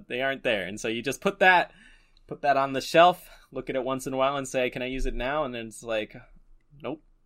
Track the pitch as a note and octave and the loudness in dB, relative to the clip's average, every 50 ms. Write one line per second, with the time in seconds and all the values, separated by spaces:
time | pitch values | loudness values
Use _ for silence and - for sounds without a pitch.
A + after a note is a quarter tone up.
0 | G#2 - B2+ B2 C3 C3+ C3+ B2+ - C3 A2+ G2+ F2+ F2 G2+ G#2+ - A#2 A2+ A#2 | -8 -8 -6 -4 -2 -4 -4 -2 -2 -2 0 0 -2 -6 -8 -8 -6 -6 -4 -4
1 | A2 C#3 C3 - - G3 G3 - G3 F#3 F#3 F3 D#3 - - - - - - _ | -4 -6 -6 -2 -2 -4 0 4 6 6 6 6 4 0 -6 -20 -20 -20 -20 _
2 | _ _ _ _ _ - D3 - - C#3+ C#3 C3+ C3+ C#3 C3+ C3 B2 - - D#3+ | _ _ _ _ _ -16 -12 -4 0 0 2 2 2 0 -2 -4 -4 2 6 8
3 | E3+ F3+ F3 - - - - - - _ - C3+ B2+ - C3 C3+ A#2+ B2+ C3 C3 | 8 8 6 4 -6 -20 -20 -20 -20 _ -12 -12 -8 -6 -4 -4 -2 -2 -4 -4
4 | B2+ C#3 C3 C3 C3 C3+ C#3+ C#3 C3+ B2+ - C3 B2+ B2 - C3+ B2 B2+ C3 C3 | -4 -4 0 0 2 2 0 -2 -6 -4 -2 -2 -2 -2 -2 -4 -8 -6 -4 -2
5 | B2+ C3 A2+ A#2+ A#2+ B2+ C#3+ D#3 D3+ B2+ B2 A#2 A2+ A2+ G#2+ - - A#2 A2+ G#2+ | -2 -2 -2 -4 -4 -4 -2 -2 -4 -4 -6 -10 -12 -12 -14 -14 -8 -4 -4 -4
6 | G#2+ - - B2 - _ - - - _ - - _ _ D3 C#3 D3 B2 D3 D#3+ | -4 -6 -10 -20 -20 _ -20 -20 -20 _ -20 -20 _ _ -20 -14 -10 -10 -10 -10
7 | _ _ _ _ _ | _ _ _ _ _